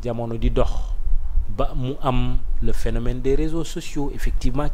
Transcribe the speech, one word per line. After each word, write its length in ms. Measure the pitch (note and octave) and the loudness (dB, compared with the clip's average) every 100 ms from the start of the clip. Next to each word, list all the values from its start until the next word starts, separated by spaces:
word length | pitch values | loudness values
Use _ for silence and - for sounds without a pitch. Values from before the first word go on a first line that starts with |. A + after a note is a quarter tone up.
jamono 340 | A#2+ A#2 A#2 A#2 | -8 -6 -6 -4
di 140 | A#2 | 0
dox, 200 | - - - - - - - - - - - | 0 0 0 -2 -2 2 2 2 0 0 0
ba 160 | B2+ | -2
mu 200 | C#3+ B2+ - | -2 -4 -4
am 360 | C#3 B2+ B2 B2 - - | -2 0 2 2 2 2
le 100 | - | 4
phénomène 480 | - A#2+ A#2 A#2 B2+ | 4 2 0 0 -2
des 140 | B2+ C#3 | 0 2
réseaux 280 | D#3 F3 | 2 -2
sociaux, 460 | - E3+ - D3+ C#3+ | -4 -6 -6 -4 -4
effectivement, 540 | - - - C3 B2 D3 | -2 0 2 2 2 0